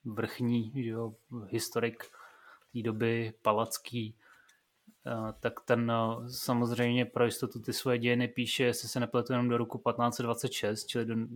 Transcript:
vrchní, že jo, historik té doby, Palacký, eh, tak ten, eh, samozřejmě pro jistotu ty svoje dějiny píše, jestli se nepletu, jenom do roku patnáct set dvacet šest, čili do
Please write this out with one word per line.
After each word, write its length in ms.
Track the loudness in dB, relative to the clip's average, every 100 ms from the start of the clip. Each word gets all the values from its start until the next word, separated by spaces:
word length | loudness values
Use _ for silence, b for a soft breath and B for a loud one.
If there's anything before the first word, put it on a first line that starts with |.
vrchní, 680 | -10 -4 -4 -2 0 0 0
že 140 | -4 -4
jo, 240 | -4 -6 -8 -14 -12 -6
historik 560 | -4 -2 -2 -2 -4 -14 B B B B B _
té 100 | -4
doby, 500 | -2 0 2 2 -2 -2
Palacký, 720 | 2 2 2 -4 -6 -6 -6 -10 b b b b b _ _ -12 -8
eh, 260 | -6 -6 -4
tak 200 | -4 -2
ten, 300 | 2 4 4
eh, 400 | 2 2 -2 -6
samozřejmě 760 | -6 0 2 2 2 2 4
pro 200 | 2 2
jistotu 360 | 2 2 -4 -6
ty 120 | -6
svoje 260 | -2 0 2
dějiny 300 | 4 2 2
píše, 360 | -2 -2 2
jestli 240 | 2 2 -2
se 120 | -2
nepletu, 320 | 0 0 2
jenom 160 | 2 2
do 80 | 2
roku 220 | 0 -2
patnáct 380 | -2 2 2 0
set 60 |
dvacet 300 | -2 -2 -2
šest, 340 | -2 -2 -2 -4
čili 180 | -2
do 100 | -2 -2 -4